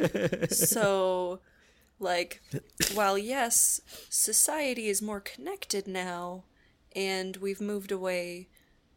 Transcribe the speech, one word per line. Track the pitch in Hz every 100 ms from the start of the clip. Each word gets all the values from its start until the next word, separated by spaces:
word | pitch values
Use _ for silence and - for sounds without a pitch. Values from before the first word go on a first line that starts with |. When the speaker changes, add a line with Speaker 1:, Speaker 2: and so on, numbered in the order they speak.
| 175 - 180 180 170
Speaker 1:
<laughs> |
Speaker 2:
So, | 185 165 240 202 196 185 185 180 185 - _ _ _ _ -
like, | 190 175 175 - - - - - -
while, | 202 196 196
yes, | 214 269 233 233 - - - - -
society | - - 220 - 302 285 240 220
is | 196
more | 214 208
connected | - - 277 392 - 202 196
now, | 185 180 175 175 185 - _ _ _ _ -
and | 196 190 185 190
we've | 196 196
moved | 208 208 196
away, | 196 185 180 175 175 185 _ _ _ _